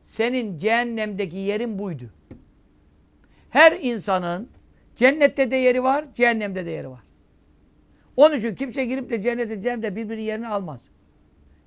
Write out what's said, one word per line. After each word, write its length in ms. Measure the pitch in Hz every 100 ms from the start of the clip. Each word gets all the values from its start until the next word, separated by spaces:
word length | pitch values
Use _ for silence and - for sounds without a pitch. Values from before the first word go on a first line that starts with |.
Senin 560 | - - 226 254 226 165
cehennemdeki 800 | 196 233 240 226 214 196 196 180
yerin 420 | 196 208 233 196
buydu." 260 | 202 147 120 - _ - _ _ _ _ _ _ _ _ _ _ _
Her 280 | 262 320 349
insanın 680 | 277 226 - 190 175 175 233 - _ _ _
cennette 560 | - 247 302 285 277 262
de 60 | 262
yeri 260 | 254 254
var, 220 | 254 277 302
cehennemde 520 | - 240 226 208 185 170
de 40 |
yeri 200 | 160 139
var. 120 | 123 _ _ _ _ _ _ _ _ _ _ _ -
Onun 200 | 302 294
için 180 | 226
kimse 300 | 185 269 269
girip 260 | 247 262 247
de 100 | 233
cennette, 400 | 208 233 226 214
cehennemde 360 | 214 240 214 190
birbirinin 260 | 220 220
yerini 260 | 214 214 233
almaz. 400 | 208 180 131 - _ _ _ _ _ _ _